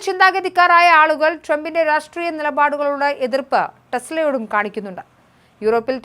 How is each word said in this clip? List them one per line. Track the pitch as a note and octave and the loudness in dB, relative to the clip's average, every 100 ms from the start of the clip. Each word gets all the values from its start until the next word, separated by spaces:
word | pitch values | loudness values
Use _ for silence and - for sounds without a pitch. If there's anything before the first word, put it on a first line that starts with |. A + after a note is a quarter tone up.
| G4 | -2
ചിന്താഗതിക്കാരായ | F#4 F#4+ F#4+ F#4 F4+ F4 E4+ F4 D#4+ | 2 2 2 -2 2 4 6 6 6
ആളുകൾ | D#4 D4+ D#4 D#4+ - | 4 2 0 0 -4
ട്രംപിന്റെ | D4+ D#4+ E4 D#4 | -4 -2 -2 0
രാഷ്ട്രീയ | D4+ D4+ E4+ E4+ D#4 | 0 -4 -8 -6 -4
നിലപാടുകളുടെ | D4 C#4 D4 C#4+ C#4+ C#4+ C#4+ C#4+ B3+ | -4 0 0 0 -2 -2 -2 -2 -4
എതിർപ്പ് | C4 C#4 A#3 E3 - _ | -4 -2 -2 -2 -8 _
ടെസ്ലയോടും | B3 - D#4+ D#4 C4+ A3 | -8 -6 -2 -2 -2 -4
കാണിക്കുന്നുണ്ട്. | G#3 G#3 G#3 G3 F#3 - _ _ _ _ - | -4 -4 -6 -12 -14 -18 _ _ _ _ -6
യൂറോപ്പിൽ | G#3+ A#3 A3+ C4 | -2 0 -2 -4